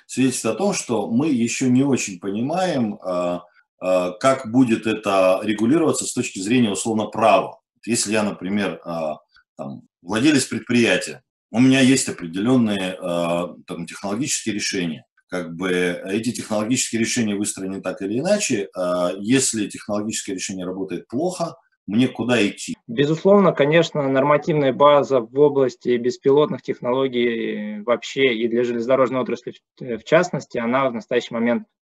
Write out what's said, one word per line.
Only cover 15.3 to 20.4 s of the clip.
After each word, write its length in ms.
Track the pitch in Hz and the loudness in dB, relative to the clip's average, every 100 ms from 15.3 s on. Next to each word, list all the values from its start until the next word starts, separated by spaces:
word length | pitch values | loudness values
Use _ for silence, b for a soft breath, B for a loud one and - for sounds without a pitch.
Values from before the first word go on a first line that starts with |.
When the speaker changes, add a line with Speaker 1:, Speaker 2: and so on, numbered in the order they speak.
| 90 85 82 | -10 -8 -6
Speaker 1:
бы 440 | 92 90 90 87 92 | -2 0 0 -4 -4
эти 260 | 104 117 | -4 -4
технологические 680 | 104 - 107 107 127 - 110 | -6 -4 -4 -2 -2 -2 -2
решения 340 | 110 - 110 101 | -2 0 -2 -2
выстроены 460 | 104 - 95 98 | -4 -6 -8 -6
так 200 | - - | -8 -6
или 180 | 98 113 | -4 -2
иначе. 500 | 170 208 - 113 98 92 | 0 0 0 -4 -4 -4
А, 360 | 90 90 90 95 | -2 0 -2 -2
если 480 | 104 135 131 110 98 | 0 2 2 -2 -6
технологическое 680 | - - 104 107 104 - | -8 -6 -6 -4 -6 -6
решение 300 | 92 | -8